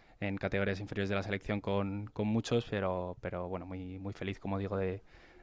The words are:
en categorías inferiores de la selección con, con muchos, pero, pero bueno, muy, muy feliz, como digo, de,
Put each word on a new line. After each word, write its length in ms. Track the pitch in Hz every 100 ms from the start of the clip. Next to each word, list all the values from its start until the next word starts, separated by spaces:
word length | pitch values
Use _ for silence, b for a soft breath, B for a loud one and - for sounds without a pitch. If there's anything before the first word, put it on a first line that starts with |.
| b b
en 160 | 101 98
categorías 420 | 98 98 98 98
inferiores 300 | 101 - 98
de 60 | 98
la 80 |
selección 360 | 98 98 - 104
con, 500 | - 98 98 101 104
con 160 | - 107
muchos, 360 | 110 - 120 -
pero, 480 | 104 95 92 90 90
pero 300 | 95 90 90
bueno, 160 | 92 87
muy, 340 | 92 92 95
muy 140 | 98
feliz, 260 | 98 98 98
como 180 | 98 98
digo, 200 | 98 98
de, 240 | 95 95 b b b b